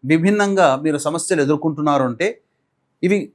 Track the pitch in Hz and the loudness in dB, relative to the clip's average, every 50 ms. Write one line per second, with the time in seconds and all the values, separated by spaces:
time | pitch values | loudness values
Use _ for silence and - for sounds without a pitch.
0 | - 131 156 160 165 196 208 208 208 196 196 190 180 147 131 135 147 156 151 143 | 0 2 0 2 4 2 2 2 2 0 2 4 4 4 2 2 -2 -2 -2 -2
1 | 143 151 156 170 165 - 196 160 143 135 151 147 151 165 151 139 151 151 143 139 | -4 -4 -4 -4 -4 -2 0 0 2 0 0 0 0 -4 -4 -2 -2 0 0 0
2 | 135 123 120 113 170 202 233 - _ _ _ _ _ _ _ _ _ _ _ _ | 0 -2 -2 -4 -4 -4 -4 -8 _ _ _ _ _ _ _ _ _ _ _ _
3 | - 180 196 202 147 - _ | -2 0 0 0 -2 -6 _